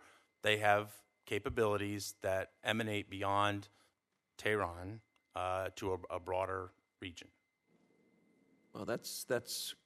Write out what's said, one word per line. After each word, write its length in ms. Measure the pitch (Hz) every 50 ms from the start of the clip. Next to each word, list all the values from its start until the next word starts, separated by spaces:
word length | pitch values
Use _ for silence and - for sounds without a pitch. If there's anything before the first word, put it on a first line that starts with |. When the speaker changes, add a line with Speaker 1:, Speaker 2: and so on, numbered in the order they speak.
| - - - - _ _ _ _
Speaker 1:
they 160 | - 104 107
have 320 | 104 107 104 104 104 107 110 - - - _ _ _ _
capabilities 880 | - 110 101 101 135 123 120 113 104 104 101 101 101 104 101 - - - - -
that 300 | 98 95 95 87 - _ _ -
emanate 460 | 110 107 113 113 107 104 101 98 -
beyond 580 | 101 95 98 98 98 101 101 104 101 101 101 - - _ _ _ _ _ _ _ _ _ _ _ _ -
Tehran, 600 | - 107 107 104 98 87 87 87 90 98 113 110 - _ _ _ _ _ _
uh, 340 | 90 90 92 92 95 95 95 -
to 160 | - 104 95 92
a, 240 | 87 - - 90
a 20 | 90
broader 520 | 85 92 92 92 95 92 95 95 92 90 - _ _ _ _ _ 101
region. 260 | 92 85 - - - _ _ _ _ _ _ _ _ _ _ _ _ _ _ _ _ _ _ _ _ _ _ _ _ _ _ _ _ -
Speaker 2:
Well, 120 | 110 98
that's, 400 | 107 117 120 - - - - -
that's 500 | - 127 120 - - - - - - - - _